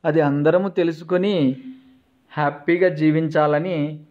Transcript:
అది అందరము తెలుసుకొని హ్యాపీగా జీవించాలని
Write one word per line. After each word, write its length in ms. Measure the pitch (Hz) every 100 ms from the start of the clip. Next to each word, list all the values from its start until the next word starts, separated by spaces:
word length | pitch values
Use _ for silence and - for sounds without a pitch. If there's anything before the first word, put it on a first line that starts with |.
అది 160 | 170 156
అందరము 480 | 147 143 147 175 196
తెలుసుకొని 880 | 185 170 156 165 180 196 190 135 131 - - _ _ _ _ _
హ్యాపీగా 580 | - 147 151 - 170 185
జీవించాలని 1120 | 151 156 156 160 156 151 147 180 165 147 151 -